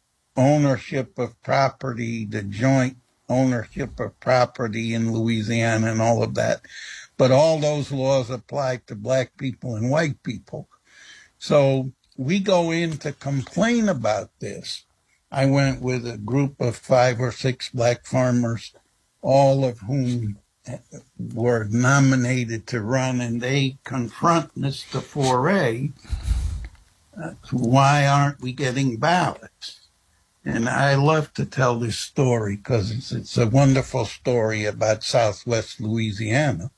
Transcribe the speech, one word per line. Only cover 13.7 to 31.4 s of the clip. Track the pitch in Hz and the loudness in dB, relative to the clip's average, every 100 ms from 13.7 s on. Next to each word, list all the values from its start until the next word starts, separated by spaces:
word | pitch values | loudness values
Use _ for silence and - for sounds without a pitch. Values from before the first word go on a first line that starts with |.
| 240 208 | 2 2
about | 147 110 107 101 - | 0 0 -2 -4 -10
this. | 101 87 - - _ _ _ _ - | -12 -10 -12 -14 _ _ _ _ -8
I | 139 139 | -2 2
went | 139 139 127 | 2 0 -2
with | 127 127 117 | -4 -4 -6
a | 113 | -8
group | 104 131 139 - | -2 0 0 -2
of | 123 110 | -4 -4
five | - 127 127 117 | 2 4 4 2
or | 123 | -4
six | - 135 123 - | -2 -4 -4 -6
black | 123 120 120 - | 0 0 0 -2
farmers, | 131 127 123 117 117 - _ _ _ _ _ | 0 2 2 0 -4 -8 _ _ _ _ _
all | - 135 139 135 | 2 6 6 4
of | 131 113 | 0 -2
whom | 101 139 127 120 107 101 _ _ - 123 _ 123 - - | -4 -2 0 -2 -4 -8 _ _ -14 -14 _ -20 -18 -14
were | - 120 120 117 104 | -10 -2 0 0 0
nominated | 117 123 139 135 131 123 127 117 113 - | 0 4 6 6 4 2 -2 -2 -8 -6
to | 123 | -6
run, | 104 131 131 127 | -2 -2 0 -2
and | 120 117 | -2 -4
they | 123 139 135 135 | -2 0 -2 -4
confront | - 131 113 - 165 165 147 - | -8 -6 -6 -2 2 2 0 -6
Mister | 139 139 - 135 | -6 -6 -8 -8
four | - 151 131 123 147 | -6 -2 0 2 2
A, | 196 135 113 143 - - - - - - - - - _ _ _ - | 2 0 -2 -6 -8 -10 -6 -2 -2 -2 -6 -10 -16 _ _ _ -14
uh, | 160 - - | -14 -14 -6
"Why | 131 117 131 139 147 139 | -4 2 4 6 4 4
aren't | 139 143 139 | 4 2 -2
we | 127 | -8
getting | 127 135 123 135 113 | -4 -2 0 -2 0
ballots?" | 151 180 143 - - _ - - _ _ _ _ _ _ | 0 2 0 -4 -14 _ -18 -18 _ _ _ _ _ _
And | - 113 117 | -6 -4 -2
I | 131 139 139 | 0 2 4
love | 143 156 151 | 4 2 0
to | - | -6